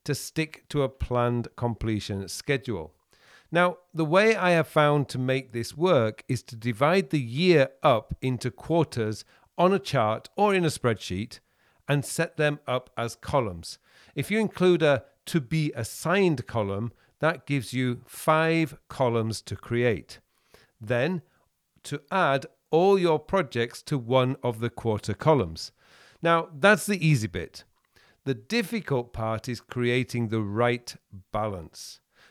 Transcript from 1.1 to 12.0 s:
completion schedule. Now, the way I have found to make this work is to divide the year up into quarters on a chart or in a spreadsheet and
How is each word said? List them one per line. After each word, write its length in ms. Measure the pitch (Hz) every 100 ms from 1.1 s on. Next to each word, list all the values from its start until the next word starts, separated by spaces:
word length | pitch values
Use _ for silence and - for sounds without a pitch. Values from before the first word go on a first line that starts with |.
| 123 120 120 113 -
completion 720 | 120 110 113 107 - 98 95
schedule. 640 | - - 139 - 98 78 _ _ _ _ - -
Now, 280 | 165 180 180 _
the 100 | 160
way 320 | 156 180 220 220
I 140 | 180
have 180 | 170 151
found 400 | 156 147 147 135
to 100 | 131
make 360 | 127 131 -
this 240 | 117 113 143
work 480 | 180 151 110 107 -
is 160 | 127
to 140 | - 113
divide 540 | 120 107 143 190 -
the 100 | 151
year 480 | 117 127 180 160 131 -
up 320 | 151 113 - -
into 300 | 131 127 127
quarters 720 | - - 165 151 123 110 107 - _ _ -
on 140 | 180
a 80 | 196
chart 480 | 196 139 110 110 - -
or 180 | 208
in 120 | 190 165
a 20 |
spreadsheet 720 | - 123 110 - 90 117 - _ _ _ _ -
and 160 | 143